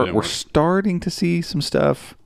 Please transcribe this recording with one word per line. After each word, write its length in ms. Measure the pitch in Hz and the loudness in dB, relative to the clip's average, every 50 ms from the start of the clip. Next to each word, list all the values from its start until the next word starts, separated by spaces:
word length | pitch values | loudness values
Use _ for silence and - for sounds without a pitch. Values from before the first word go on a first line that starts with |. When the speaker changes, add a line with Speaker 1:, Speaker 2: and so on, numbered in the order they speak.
| 123 | 4
Speaker 1:
didn't 100 | 92 87 | 4 2
Speaker 2:
we're 60 | 110 | 0
Speaker 1:
want 60 | - - | 0 -2
Speaker 2:
starting 680 | - - - - - 147 151 170 185 196 196 208 175 175 | -6 -8 -8 -2 2 2 4 4 2 2 2 0 -2 -2
to 80 | - 180 | -2 -4
see 320 | - - - 170 170 170 | -4 -2 0 0 0 0
some 200 | 165 - - 147 | -2 -2 -4 -4
stuff 540 | 139 - - 131 - 143 143 - - - - - - | -2 0 0 2 2 2 0 0 -6 -14 -20 -20 -20